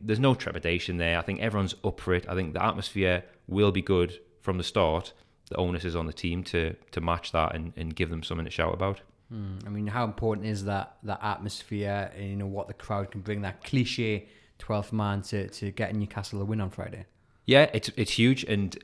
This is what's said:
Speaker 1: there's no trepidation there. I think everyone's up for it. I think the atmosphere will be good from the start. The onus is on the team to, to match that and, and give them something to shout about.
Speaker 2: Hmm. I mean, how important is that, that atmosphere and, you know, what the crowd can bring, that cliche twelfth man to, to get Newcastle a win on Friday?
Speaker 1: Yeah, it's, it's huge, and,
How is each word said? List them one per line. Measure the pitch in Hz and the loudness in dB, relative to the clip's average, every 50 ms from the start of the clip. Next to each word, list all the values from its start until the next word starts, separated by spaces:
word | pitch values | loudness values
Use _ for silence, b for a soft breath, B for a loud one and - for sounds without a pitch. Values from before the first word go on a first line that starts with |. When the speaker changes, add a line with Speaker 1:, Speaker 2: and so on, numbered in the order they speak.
Speaker 1:
there's | 101 101 107 110 | -2 0 2 4
no | 135 135 123 | 6 6 4
trepidation | - - - 80 82 - 85 87 87 - - 90 | 4 2 -4 -6 -2 0 0 0 0 0 -2 -2
there. | 87 85 82 85 85 | 0 2 2 2 2
I | 82 | 0
think | - 95 - | 0 -2 -2
everyone's | 104 113 104 101 98 90 - - - | -2 0 2 2 0 0 -2 -2 -2
up | 101 92 - | -2 -2 -2
for | - 92 90 | 0 2 2
it. | 87 - - | 2 2 0
I | 90 | -2
think | 92 92 80 76 | -2 -2 -2 -2
the | 85 95 | 0 0
atmosphere | 107 - - - - - 101 95 92 90 90 B B B B B | 0 0 -2 -4 -4 0 2 4 4 4 2 B B B B B
will | - 90 98 104 101 92 | -2 4 6 6 6 6
be | 98 - | 4 2
good | - 95 90 87 87 90 - - _ _ _ - | 4 4 4 4 2 0 -6 -16 _ _ _ -4
from | - 92 90 | -2 -2 0
the | 87 | -2
start. | - - 110 92 80 78 85 - - b b b b b b b - | 0 2 4 4 4 4 2 0 -4 b b b b b b b -6
The | - | -2
onus | - 90 87 87 85 90 | 0 0 0 0 -2 -2
is | 87 82 | -2 -2
on | 85 80 | -2 -2
the | 80 82 | -4 -4
team | - - 87 85 90 90 | -4 -4 -2 -2 -2 -4
to, | - - 87 82 80 82 - - _ - | -2 0 0 0 0 -2 -6 -12 _ -6
to | 85 | -4
match | 82 82 85 85 - - - | 0 0 0 0 -2 0 0
that | 82 80 - - | 2 2 2 0
and, | 80 80 85 - | -4 -6 -8 -8
and | - 82 80 82 | -8 -8 -6 -4
give | - 87 80 | -2 -2 -2
them | 82 80 80 | -2 -4 -6
something | - 92 82 82 | -6 -4 -4 -4
to | 78 | -4
shout | - - 82 82 - | -2 0 0 0 0
about. | 87 95 98 98 - - - _ _ _ - | 0 -2 -2 -2 -4 -8 -16 _ _ _ -14
Speaker 2:
Hmm. | 117 110 101 98 95 95 - | -10 -10 -8 -8 -8 -10 -8
I | 104 | -8
mean, | 104 104 104 | -6 -4 -4
how | 104 101 123 120 | -2 -2 -2 -2
important | 107 98 - 117 110 107 104 104 | -2 -2 -2 0 0 0 0 -2
is | 110 104 98 98 | -2 -2 -2 -2
that, | 101 101 98 95 - - - - | -2 -2 -2 -2 -6 -10 -12 -8
that | 107 98 - 104 | -8 -6 -4 -4
atmosphere | 104 104 - 98 104 - - - - 107 101 101 101 101 101 98 - - | -4 -4 -4 -4 -6 -8 -8 -8 -6 -4 -2 -2 -2 -2 -2 -4 -4 -6
and, | - 101 98 | -8 -8 -6
you | 98 | -4
know, | 101 98 | -4 -4
what | 98 98 101 - - | -4 -4 -6 -6 -8
the | - | -10
crowd | - - - 107 101 98 98 | -12 -6 -4 -2 -2 -2 -4
can | - 104 92 | -6 -8 -6
bring, | 107 104 104 101 | -4 -4 -2 -2
that | 95 90 - - | -4 -6 -8 -6
cliche | - - 131 120 123 - - 117 110 107 101 B B B B B B B - | -2 0 2 2 2 0 -2 0 0 0 -2 B B B B B B B -14
twelfth | - - 110 104 101 - 110 | -6 -2 -2 -2 -2 -2 -2
man | 110 104 101 101 101 98 | -2 0 0 0 -2 -4
to, | - - 104 95 95 | -4 -4 -4 -4 -6
to | - - 104 101 | -6 -6 -6 -6
get | 98 - 110 92 107 | -4 -4 -4 -2 -2
Newcastle | 107 104 101 - 101 101 - - 101 | -2 -4 -4 -4 -6 -8 -6 -6 -4
a | 98 | -2
win | 101 110 110 | -2 0 -2
on | 98 92 | -2 -2
Friday? | - - 98 - - 95 - - _ _ _ _ _ _ _ | -4 -6 -8 -8 -10 -12 -14 -16 _ _ _ _ _ _ _
Speaker 1:
Yeah, | - 127 139 151 - - | 6 8 8 8 8 4
it's, | 110 - - - | 0 -2 -2 -2
it's | - 110 - - | 0 0 0 4
huge, | - 113 123 135 131 - | 6 6 6 6 4 2
and, | - 107 101 101 90 - - | 0 0 2 0 0 -2 -2